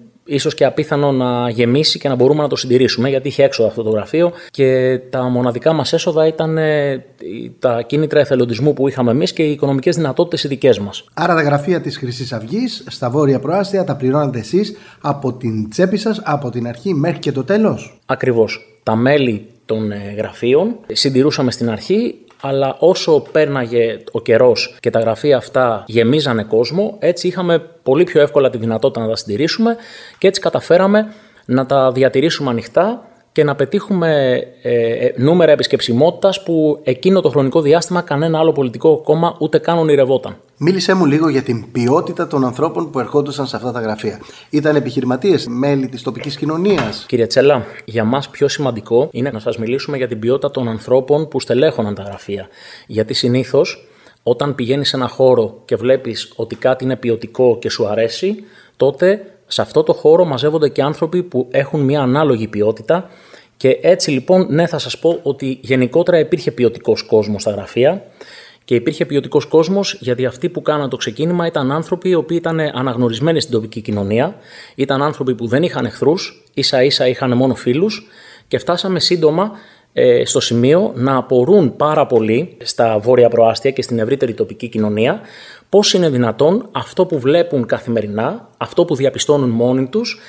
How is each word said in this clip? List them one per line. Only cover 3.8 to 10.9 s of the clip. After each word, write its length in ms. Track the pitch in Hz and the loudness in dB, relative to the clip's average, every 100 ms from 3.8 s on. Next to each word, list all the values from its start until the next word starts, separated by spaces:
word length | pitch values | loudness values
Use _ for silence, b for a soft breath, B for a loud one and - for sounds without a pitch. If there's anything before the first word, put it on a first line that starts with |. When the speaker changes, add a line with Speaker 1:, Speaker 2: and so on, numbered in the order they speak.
Speaker 1:
το 80 | 110 | -2
γραφείο 420 | 107 101 156 170 170 B | -2 -2 0 0 -2 B
και 500 | - 135 131 127 127 127 | 0 2 2 2 0 -4
τα 120 | 131 | -4
μοναδικά 500 | 127 123 123 120 156 | -2 0 0 0 0
μας 200 | 160 131 | 0 0
έσοδα 340 | 165 185 156 160 | -2 0 2 2
ήταν, 320 | 160 160 160 | 0 -2 0
ε, 460 | 156 151 143 131 131 _ 82 110 120 120 | 0 0 0 -4 -10 _ -14 -12 -12 -4
τα 240 | 131 117 | 0 0
κίνητρα 380 | 120 147 151 151 | -2 -2 2 2
εθελοντισμού 520 | 131 131 120 110 147 | 2 2 0 0 0
που 160 | 131 135 | 2 0
είχαμε 220 | 135 120 | 0 0
εμείς 220 | 123 180 | 2 0
και 100 | - | 0
οι 80 | 156 | -2
οικονομικές 460 | 143 139 139 151 160 | 0 0 0 0 0
δυνατότητες 480 | 151 131 170 151 | -2 -2 -2 -2
οι 40 | 147 | -6
δικές 300 | 139 139 104 | 0 2 2
μας. 260 | 101 | 0